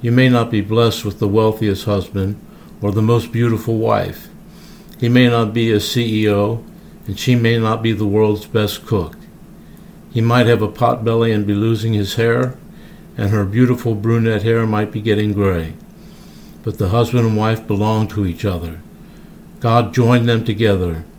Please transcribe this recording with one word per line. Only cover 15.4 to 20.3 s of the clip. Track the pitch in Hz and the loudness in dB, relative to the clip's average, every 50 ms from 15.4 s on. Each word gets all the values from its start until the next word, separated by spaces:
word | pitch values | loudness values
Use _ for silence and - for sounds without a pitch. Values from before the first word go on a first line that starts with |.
| 101 98 92 85 80 80 80 - - - - - - - - - - - - - - - - - - | 0 0 0 0 -4 -6 -10 -14 -18 -20 -20 -20 -20 -20 -20 -20 -20 -20 -20 -20 -20 -20 -20 -10 -8
But | 113 101 - | -8 -4 -2
the | 107 92 | -2 0
husband | 98 117 120 117 - 123 117 113 | 2 2 0 2 0 0 0 2
and | 107 107 | 0 0
wife | 107 110 113 110 - - | 0 0 0 -2 -2 -4
belong | 107 98 104 107 110 110 107 101 | -2 0 0 0 0 0 -2 -2
to | - 104 101 | -2 -4 -4
each | 92 85 - - | -4 -4 -4 -4
other. | 104 92 87 80 85 82 82 - - - - - - - - - - - - - - - - | -4 -4 -4 -6 -10 -12 -14 -18 -20 -20 -20 -20 -20 -20 -20 -20 -20 -20 -20 -20 -20 -20 -4
God | - 120 113 120 123 98 - | 0 2 2 4 2 2 0
joined | - 123 113 123 123 117 | 0 2 4 4 2 2
them | 120 | 2